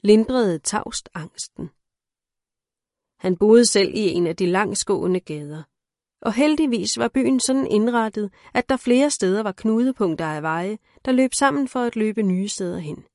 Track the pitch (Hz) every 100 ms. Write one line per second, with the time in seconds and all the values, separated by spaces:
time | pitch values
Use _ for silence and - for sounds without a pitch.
0 | 202 220 220 254 214 160 - - - -
1 | - 175 156 - - - - _ _ _
2 | _ _ _ _ _ _ _ _ _ _
3 | _ _ 185 180 208 233 233 202 190 -
4 | 202 170 170 165 180 185 208 202 - 190
5 | 175 180 - 151 147 156 160 _ _ _
6 | _ _ 233 214 294 302 302 233 196 -
7 | 233 269 254 262 - 269 269 208 226 240
8 | 220 214 208 _ - - - 262 - 247
9 | 285 - 185 196 214 - 220 220 254 254
10 | 190 160 160 151 160 160 185 214 _ _
11 | - 254 262 - 277 285 269 254 240 226
12 | 214 214 202 185 202 - 185 175 156 139
13 | -